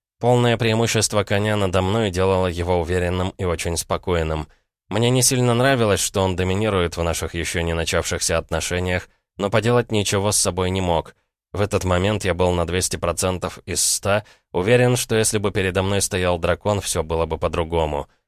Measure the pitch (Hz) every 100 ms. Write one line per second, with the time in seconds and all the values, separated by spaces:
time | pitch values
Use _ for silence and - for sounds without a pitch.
0 | _ _ 120 123 120 113 117 110 113 113
1 | - 104 98 101 107 104 95 92 92 113
2 | 107 87 95 92 92 87 87 90 80 90
3 | 87 92 92 - 92 82 87 82 - 90
4 | - 85 80 78 76 _ _ _ _ 101
5 | 120 131 123 127 123 120 131 131 107 92
6 | - 101 95 90 92 95 110 95 85 85
7 | 85 80 82 85 78 87 82 82 82 85
8 | - 87 - 82 - 80 - 90 90 90
9 | - _ _ - 98 110 110 120 117 110
10 | 98 101 101 98 98 87 92 95 90 80
11 | - _ _ _ _ 95 101 98 92 90
12 | 98 107 95 85 92 87 82 90 - 85
13 | 87 82 92 90 82 - - 87 - -
14 | 101 104 - - _ 85 95 123 123 123
15 | - 110 107 107 101 98 95 92 95 101
16 | - 92 90 87 87 85 101 101 - 87
17 | 80 82 82 80 85 82 80 82 78 73
18 | - _